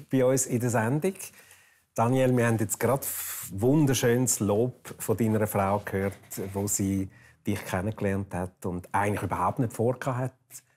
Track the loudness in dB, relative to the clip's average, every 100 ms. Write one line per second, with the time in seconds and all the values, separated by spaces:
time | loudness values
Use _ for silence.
0 | -2 2 4 4 0 0 0 2 2 0
1 | -2 -4 -12 -20 -20 -20 _ _ _ 0
2 | 2 4 4 4 2 2 -2 -2 0 0
3 | -2 -8 -8 -10 -10 0 4 6 4 4
4 | 4 4 2 2 2 2 0 -2 -14 -6
5 | -2 2 2 2 2 0 2 0 -2 -2
6 | -2 -4 -12 -10 -6 -4 -2 0 0 0
7 | -4 -10 -20 _ -6 -6 -4 -4 -4 -2
8 | -2 -2 -4 -6 -8 -8 -8 -8 -4 -2
9 | -2 -2 -4 -2 -2 -2 -4 -2 -2 -2
10 | -4 -4 -6 -8 _ -20 -20